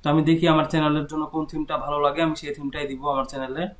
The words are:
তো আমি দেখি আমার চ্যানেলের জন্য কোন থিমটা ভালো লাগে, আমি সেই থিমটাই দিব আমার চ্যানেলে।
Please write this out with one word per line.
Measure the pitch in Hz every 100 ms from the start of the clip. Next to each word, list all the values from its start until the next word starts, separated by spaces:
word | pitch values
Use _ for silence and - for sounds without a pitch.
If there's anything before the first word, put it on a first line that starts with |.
তো | 151
আমি | 156 151
দেখি | 165 170
আমার | 156 156
চ্যানেলের | 165 156 151 143
জন্য | 156 151
কোন | 160 151
থিমটা | 156 147 151
ভালো | 135 147
লাগে, | 143 139 165
আমি | 156
সেই | 147 143
থিমটাই | 143 151 143
দিব | 131 143
আমার | 139 135
চ্যানেলে। | 139 131 135 185 -